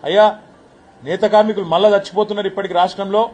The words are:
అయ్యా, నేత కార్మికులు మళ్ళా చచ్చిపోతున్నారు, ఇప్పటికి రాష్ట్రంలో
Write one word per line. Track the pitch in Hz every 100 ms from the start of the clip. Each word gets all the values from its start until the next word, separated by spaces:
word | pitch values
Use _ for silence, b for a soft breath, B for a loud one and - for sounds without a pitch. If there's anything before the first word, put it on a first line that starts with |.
| 139
అయ్యా, | 190 214 208 - - _ _ _ _
నేత | 127 175 208
కార్మికులు | 214 214 208 175
మళ్ళా | 165 208 202
చచ్చిపోతున్నారు, | 196 185 214 208 196
ఇప్పటికి | 190 196 175
రాష్ట్రంలో | 185 - 196 208 233